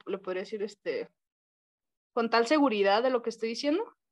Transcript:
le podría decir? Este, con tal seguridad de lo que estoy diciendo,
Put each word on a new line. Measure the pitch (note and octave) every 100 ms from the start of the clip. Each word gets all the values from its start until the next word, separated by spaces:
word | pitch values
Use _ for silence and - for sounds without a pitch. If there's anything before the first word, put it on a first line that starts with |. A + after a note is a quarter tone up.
| -
le | F#3+
podría | F#3 F#3
decir? | G#3 G#3+
Este, | G#3 - F3 B2+ F#2 _ _ _ _ _ _ _ _ _ _
con | - A3+
tal | A3+ A#3
seguridad | D#4 C#4 G#3+ G3 G#3
de | C4
lo | B3+
que | A#3+
estoy | - A3+
diciendo, | A#3 C#4+ E4 A#4 - _